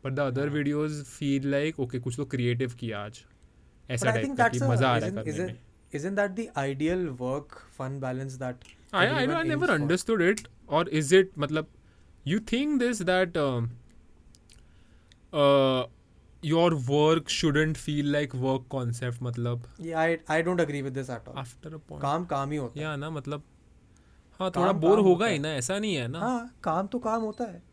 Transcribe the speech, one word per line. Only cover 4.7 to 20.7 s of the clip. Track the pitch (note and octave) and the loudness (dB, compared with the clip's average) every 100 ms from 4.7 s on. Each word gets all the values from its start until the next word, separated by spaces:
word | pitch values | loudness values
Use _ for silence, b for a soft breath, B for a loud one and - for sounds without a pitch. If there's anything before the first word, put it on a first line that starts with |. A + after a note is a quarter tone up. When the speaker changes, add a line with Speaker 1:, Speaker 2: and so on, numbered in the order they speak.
Speaker 1:
मज़ा | A#2 C3 | 4 4
आ | A#2 | 2
रहा | G#2+ | 0
है | |
Speaker 2:
isn't, | G2 A2 | -4 -6
Speaker 1:
करने | D3+ | -4
Speaker 2:
isn't, | F#3 | -6
Speaker 1:
में। | A#2+ - _ _ D3+ | -8 -18 _ _ -8
Speaker 2:
isn't | E3+ G3+ | -4 -2
that | G3+ F#3+ | -2 -2
the | A3 - | -6 -4
ideal | C#3 C#3 D#3 F#3 F3 B2+ | -4 -2 0 0 -2 -4
work | B2+ C#3 D3 - - - | -4 -4 -8 -20 -20 -10
fun | C3 C#3 | -8 -6
balance | C3 B2+ C3+ B2+ | -6 -6 -8 -8
that | C3 | -8
Speaker 1:
I, | B2 - - - G3 G3+ | -8 -16 -20 -4 2 2
I, | |
I | D4+ | 4
Speaker 2:
everyone | B3+ E4 E4 | 2 0 0
Speaker 1:
never | D4+ F4+ | 2 2
Speaker 2:
aims | |
for? | D#3+ | 2
Speaker 1:
understood | D3 F3+ - A3 | 2 0 2 2
it, | F3 G#3+ - - - | 2 2 -4 -20 -2
or | D3 E3+ | 0 2
is | D#3 C#3+ | 0 6
it, | F#3 F#3+ D3+ | 6 6 -2
मतलब, | D3 D#3 D3+ - b b b b C3+ | -2 -2 -4 -14 b b b b -2
you | G3+ | -2
think | A3 A#3 D4 C#4+ | 0 0 2 2
this, | B3 A3 | 0 0
that, | F3+ F#3 F#3 E3+ | 0 2 2 0
um, | C#3+ B2 A#2 A#2+ - - - - - - _ b b b b b b b - | 0 0 -2 -6 -20 -20 -20 -20 -20 -20 _ b b b b b b b -8
uh, | D#3 C#3+ C#3 C3+ C3 - - _ - - - D3+ | 2 6 6 6 2 -2 -10 _ -20 -20 -10 0
your | E3 E3+ D#3+ B2 | 4 4 2 0
work | C#3+ D3+ E3 - | 4 4 4 0
shouldn't | - D#3+ D3 D#3 D3+ | 0 2 2 2 -2
feel | - D3 C#3+ C#3+ | -4 -2 0 0
like | D3 B2+ C3 | -2 -2 0
work | C3 B2+ | -2 -4
concept, | C3+ A#2+ A#2 B2+ A#2+ | -6 -4 -4 -6 -6
मतलब? | B2 A#2+ A#2+ A#2+ A#2+ - | -6 -4 -4 -4 -8 -14
Speaker 2:
Yeah, | E3 D#3+ | -6 0
I, | E3 E3 - | 2 0 0
I | D#3+ | 0
don't | E3+ F3+ | 2 0
agree | D3+ | 0